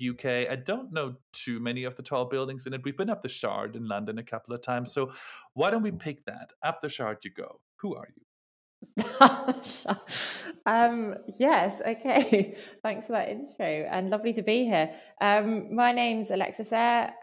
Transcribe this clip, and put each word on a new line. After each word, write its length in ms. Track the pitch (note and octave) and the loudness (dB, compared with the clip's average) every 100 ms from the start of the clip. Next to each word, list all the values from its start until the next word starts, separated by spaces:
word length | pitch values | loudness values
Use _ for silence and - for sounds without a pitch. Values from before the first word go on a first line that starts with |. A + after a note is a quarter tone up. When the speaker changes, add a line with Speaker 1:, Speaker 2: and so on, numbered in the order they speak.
Speaker 1:
U 120 | B2+ | -6
K. 320 | B2 C3+ B2 B2 | -4 -2 0 0
I 100 | C3+ | -4
don't 360 | B2+ A#3 B3+ | -4 -6 -4
know 220 | D#3+ C#3 B2+ _ | -6 -6 -8 _
too 260 | - - A#2 | -14 -8 -6
many 260 | A#2+ B2 | -4 -4
of 120 | B2+ B2+ | -6 -8
the 60 | |
tall 240 | B2 C3+ B2 | -4 -2 -2
buildings 400 | C3+ C3+ C3+ C3 | -2 -4 -8 -10
in 80 | |
it. 80 | C3 | -8
We've 120 | C3+ C3+ | -8 -4
been 120 | G3 | -4
up 140 | A3 | -4
the 60 | B2 | -6
Shard 480 | - A2 G2+ G#2+ A#2 | -6 -4 -4 -6 -8
in 120 | A2+ | -6
London 300 | G#2 G#2+ A2 | -6 -6 -8
a 60 | |
couple 300 | A2+ A2+ - | -8 -10 -8
of 60 | A#2+ | -10
times. 320 | B2 B2 B2 | -4 -4 -2
So 200 | - C3 - - - - | -4 -4 -6 -18 -18 -16
why 160 | B2 E3+ | 0 2
don't 120 | A3+ | 2
we 100 | G#3+ | 0
pick 320 | E3+ D#3 C#3+ - | -4 -8 -10 -12
that? 240 | - - _ | -14 -18 _
Up 180 | D3+ E3 | -6 -4
the 80 | D3+ | -8
Shard 300 | - A2+ G#2+ | -4 -6 -6
you 60 | G2+ | -10
go. 300 | F#2+ F#2+ - _ _ | -12 -14 -14 _ _
Who 140 | G3+ | -8
are 140 | - - | -8 -12
you? 80 | - _ _ _ _ _ _ - - - - | -20 _ _ _ _ _ _ -12 -6 -6 8
Speaker 2:
<laughs> 840 | C4+ C4+ - - - - - G3+ - - - - - - | 8 8 0 -2 -2 -2 -2 -4 -4 -4 -4 -4 -8 -4
Um, 520 | - A3+ A#3 A#3 A3 - - - | 2 6 6 4 -2 -6 -10 2
yes, 420 | C4 C4+ F3+ G3 | 6 6 4 0
okay. 720 | - A3+ C4+ B3 - G#3 G3 - - | -2 -2 4 4 6 4 4 -4 -16
<laughs> 140 | - | -8
Thanks 220 | A3 G#3+ A3+ | -6 -6 -2
for 80 | |
that 140 | A3 - | -2 -2
intro, 380 | G#3 C#4 - F3 | -4 -10 -4 -2
and 440 | D3+ D#3 F#3 F#3+ | -2 -2 -2 0
lovely 220 | G#3 A3+ | 0 0
to 80 | A3+ | 0
be 220 | G3+ A#3 | 2 4
here. 280 | B3 F3+ D#3 - - - | 4 4 2 -2 -20 0
Um, 540 | G#3 G#3 G#3+ A3 - | 4 4 4 -2 -2
my 160 | A3+ A#3+ | 2 4
name's 400 | A#3+ A#3+ A3 G#3+ | 4 0 0 0
Alexis 420 | F#3+ F#3+ - G#3+ | 0 -2 -2 -2
Eyre. 400 | A3+ A#3+ A#3+ A3+ - | 2 4 4 0 -6